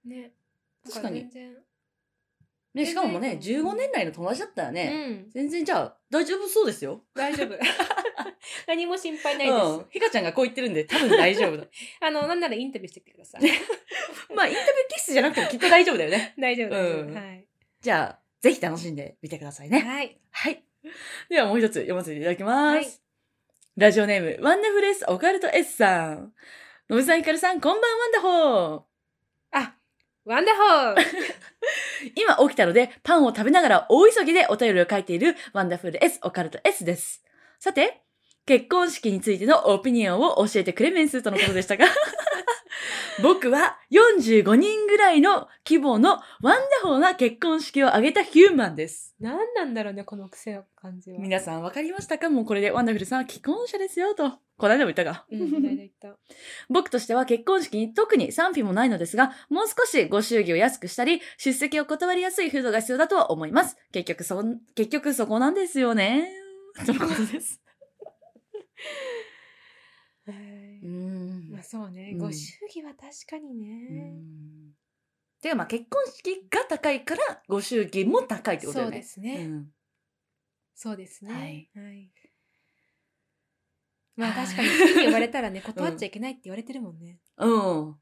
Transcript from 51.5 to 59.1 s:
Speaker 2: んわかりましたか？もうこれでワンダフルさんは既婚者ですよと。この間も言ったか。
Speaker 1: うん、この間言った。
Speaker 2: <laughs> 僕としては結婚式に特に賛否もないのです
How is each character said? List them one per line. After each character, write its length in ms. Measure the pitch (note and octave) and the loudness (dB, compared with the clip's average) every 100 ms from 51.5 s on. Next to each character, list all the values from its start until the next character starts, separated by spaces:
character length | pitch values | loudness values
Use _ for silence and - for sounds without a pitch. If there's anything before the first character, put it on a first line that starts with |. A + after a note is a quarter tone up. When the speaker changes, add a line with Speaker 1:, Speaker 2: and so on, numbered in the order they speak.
| D#3+ | -8
Speaker 2:
ん 60 | |
わ 100 | E3+ | -8
か 100 | C4+ | -6
り 80 | D#4+ | -8
ま 80 | F#4+ | -8
し 80 | - | -6
た 120 | D#4 | -4
か？ 120 | E4 | 0
も 120 | C#4 | 0
う 20 | |
こ 100 | A3 | 0
れ 60 | G3+ | 0
で 100 | - | 0
ワ 120 | - | 0
ン 40 | A#3 | 0
ダ 60 | |
フ 80 | G#3 | -2
ル 40 | |
さ 120 | F#3+ C4 | -4 -6
ん 80 | |
は 40 | B3+ | -6
既 140 | - | -8
婚 240 | - F#4+ A#4+ | -6 -4 -4
者 120 | G4+ | -6
で 100 | F#4+ | -6
す 100 | F4 | -2
よ 160 | F#4+ | -2
と。 240 | G4+ C#4+ C4 _ _ | 0 -2 -4 _ _
こ 100 | G#3 | 2
の 60 | |
間 120 | B3 A#3+ | 2 2
も 60 | |
言 0 | |
っ 20 | |
た 100 | F3 | 0
か。 220 | E3 E3+ _ | -4 -6 _
Speaker 1:
う 80 | A3 | -6
ん、 140 | E4 | -4
こ 80 | D4+ | -2
の 100 | C#4 | -2
間 80 | C4+ | -4
言 120 | G3+ | -10
っ 20 | _ | _
た。 160 | G3+ G#3 _ - | -20 -20 _ -20
Speaker 2:
<laughs> 280 | - - - | -20 -20 -2
僕 180 | F3 - | -2 0
と 120 | B3 | -4
し 80 | - | -2
て 60 | |
は 120 | A#3 B3+ | -2 0
結 180 | A#3 | 0
婚 200 | A#3 F#4+ | 2 0
式 140 | D#4 G#3 | 0 -4
に 160 | A3 | -4
特 220 | A3+ G#4+ G4 | -2 2 2
に 140 | F#3 | 0
賛 240 | - F4+ | 0 0
否 80 | E4 | 0
も 100 | G#3 | -2
な 120 | F#3+ | 2
い 40 | B3+ | 0
の 80 | F#3+ | 0
で 100 | |
す 100 | E3 | -4